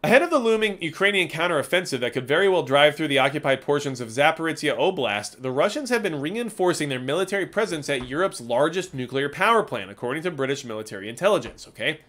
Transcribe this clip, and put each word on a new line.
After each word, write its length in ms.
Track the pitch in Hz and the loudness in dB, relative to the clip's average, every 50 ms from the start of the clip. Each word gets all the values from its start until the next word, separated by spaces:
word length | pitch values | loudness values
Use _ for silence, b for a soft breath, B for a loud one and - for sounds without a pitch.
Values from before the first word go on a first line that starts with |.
| - | 4
Ahead 180 | 156 214 269 | 6 6 6
of 80 | 339 330 | 6 4
the 100 | 320 285 | 2 2
looming 440 | 233 226 220 220 214 214 196 185 175 | 4 4 2 2 2 -2 -2 -2 -6
Ukrainian 460 | 160 - - 190 196 208 196 180 147 | -8 -2 2 2 2 4 2 0 0
counteroffensive 720 | - 160 165 175 170 147 127 - - 180 185 - - 123 | 0 -2 -2 0 0 0 0 2 0 0 0 0 -4 -2
that 120 | 120 120 - | -2 -2 -2
could 160 | 131 117 117 | -4 -2 0
very 180 | 143 165 196 | 2 4 4
well 160 | 196 185 175 151 | 4 4 2 2
drive 320 | 127 135 143 147 151 147 | 2 4 6 6 6 6
through 140 | 151 160 151 | 2 -2 0
the 100 | 139 135 | 2 4
occupied 440 | 131 139 139 151 - 143 135 131 - | 4 2 2 0 0 0 0 0 2
portions 400 | - 143 147 143 143 131 117 120 | 0 0 0 0 -4 -6 -6 -8
of 60 | 113 | -8
Zaporizhia 680 | 110 123 143 160 151 - 165 160 156 - - 147 123 | 0 4 4 4 4 2 -2 -4 -4 -2 -2 -2 0
Oblast, 640 | 113 139 180 190 143 127 110 101 104 107 - - - | 2 2 0 2 0 -2 -2 -2 -2 -4 -8 -12 -8
the 100 | 127 131 | -6 -4
Russians 380 | 127 135 160 202 202 285 294 226 | 0 2 2 2 0 -2 -4 -2
have 140 | 247 233 208 | -2 -2 -2
been 180 | 190 160 143 | -2 -4 -2
reinforcing 680 | 135 156 190 233 240 220 - - 185 180 160 - 156 143 | -4 -4 -4 -4 -6 -6 -2 0 2 2 2 2 -2 -4
their 100 | 135 127 | -4 -4
military 460 | 127 131 143 175 190 185 202 202 180 | -2 -2 0 0 0 0 -2 -4 -4
presence 420 | - - 202 226 196 170 156 143 - | -2 -2 -2 -2 -2 -2 -6 -4 -2
at 180 | 143 131 127 | -4 -4 -4
Europe's 320 | 123 131 151 185 190 - - | -6 -2 -2 -2 -2 -2 -6
largest 540 | 123 117 120 123 143 160 170 185 175 185 - | -6 -2 2 2 2 2 2 -2 -6 -6 -6
nuclear 380 | 135 127 117 127 135 139 143 | -8 -8 -4 -4 -4 -4 -4
power 320 | 143 156 185 214 233 226 196 | -2 0 2 4 4 4 2
plant, 280 | - 131 117 95 92 | 0 -4 -8 -8 -8
according 320 | 98 - - 120 131 156 160 | -12 -8 -6 -4 -4 -4 -4
to 60 | 185 | -6
British 320 | 165 139 135 127 143 135 - | -4 -4 -2 -2 -2 -4 -6
military 460 | 120 110 107 107 - 107 98 95 107 | -8 -8 -8 -8 -10 -10 -10 -10 -10
intelligence, 580 | 117 - 165 202 214 170 - 110 - - - - | -10 -2 0 2 2 2 0 -4 -14 -16 -20 -20
okay? 320 | - - 131 139 156 - - | -10 -4 -4 -4 -4 -4 -10